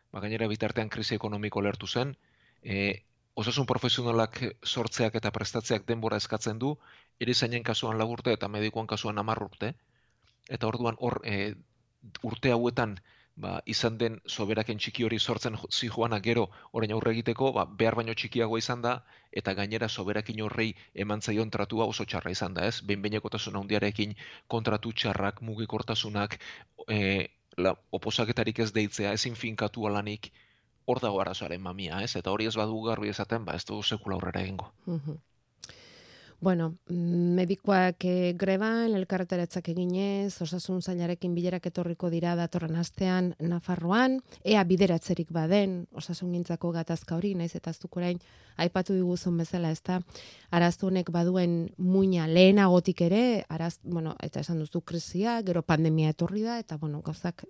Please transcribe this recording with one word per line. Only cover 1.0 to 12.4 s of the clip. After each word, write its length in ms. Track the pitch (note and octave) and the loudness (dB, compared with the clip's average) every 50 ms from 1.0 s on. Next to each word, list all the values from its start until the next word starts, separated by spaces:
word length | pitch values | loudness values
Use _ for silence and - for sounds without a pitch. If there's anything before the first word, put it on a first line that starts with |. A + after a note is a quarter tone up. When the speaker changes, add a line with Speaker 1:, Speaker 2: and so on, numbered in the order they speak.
| G#2+ - A#2 | -6 -4 -4
Speaker 1:
ekonomiko 460 | G#2 - G#2+ G#2 G2+ G#2 G#2+ - A2 | -4 -4 -4 -6 -6 -6 -4 -2 -2
lertu 260 | G2+ G2+ G2+ - G2+ G2 | -2 -2 -2 -4 -6 -4
zen, 280 | - A#2+ B2 G#2+ G2+ - _ _ _ _ _ _ _ _ - | -2 -2 -2 -4 -6 -12 _ _ _ _ _ _ _ _ -10
eh, 380 | - G2 G2 G2 G2+ G2+ - _ _ _ _ _ _ - | -6 -4 -2 0 0 -2 -4 _ _ _ _ _ _ -6
osasun 300 | - G#2+ A#2 A#2+ C#3 C3 | -4 -4 -2 0 0 2
profesionalak 880 | - B2+ B2 - A#2+ - - A#2+ A#2+ A#2 A2+ A2+ A2 - - B2+ G#2+ - - - | 2 2 2 2 0 0 0 0 2 2 2 2 2 0 -6 -6 -6 -8 -8 -6
sortzeak 520 | - - C3 A2+ A2+ - - A#2+ A2 - | -4 -2 -2 -2 -2 0 0 0 0 0
eta 140 | A2+ - G#2+ | 0 -2 -2
prestatzeak 540 | - A2+ G#2+ - - A#2 - - A#2 G#2 - | -2 -4 -4 -4 -4 -4 -2 0 -2 -2 0
denbora 300 | - A#2 A2+ A2 A2 G#2 G#2 | -2 -4 -2 -2 -2 -2 -2
eskatzen 400 | - - A2+ G#2 - A#2 G#2+ A2 | -4 -2 -4 -4 -2 -4 -4 -2
du, 200 | B2 C#3 D3 - _ - - - - _ _ - | -2 -4 -4 -6 _ -20 -20 -20 -20 _ _ -6
erizainen 440 | A#2+ A#2+ B2 - B2 A2+ A#2+ A#2+ A#2 | -2 0 2 2 2 0 -2 -2 -2
kasuan 340 | A#2+ A2 - - A2 A2 A2 | -2 -2 -2 0 -2 0 0
lau 100 | A2 A#2 | 0 0
urte 220 | A#2 A2+ - B2 | -2 -2 0 0
eta 160 | A2+ - - G#2 | 0 2 0 -4
medikuan 400 | G#2 G#2 G#2+ G#2+ - A2+ A2 A2 | -2 -2 -2 -2 -2 -4 -4 -4
kasuan 300 | A2 G#2 - A2 G#2 G#2 | -4 -4 -2 -2 -2 -2
hamar 260 | G#2 A2 A2+ A2 G#2 | -2 -2 -2 -2 -4
urte, 320 | G2 - - G2 A2+ - _ _ _ _ _ _ _ _ _ _ _ _ _ - - | -8 -8 -6 -6 -6 -6 _ _ _ _ _ _ _ _ _ _ _ _ _ -16 -10
eta 180 | C3 A#2+ A#2+ A2 | -8 -4 -2 -2
orduan 280 | A2 A#2 B2 A#2 A2+ - | -2 0 -2 -2 -2 -2
hor, 200 | B2 A#2 G#2+ - - | -2 -2 -2 -2 -4
eh, 280 | A#2 G2+ G2 G2 G#2 G2+ - - _ _ _ _ _ _ _ - A2 - - - | -4 -4 -2 -4 -4 -6 -10 -16 _ _ _ _ _ _ _ -20 -18 -14 -10 -8
urte 280 | A2+ G#2 - | -8 -4 0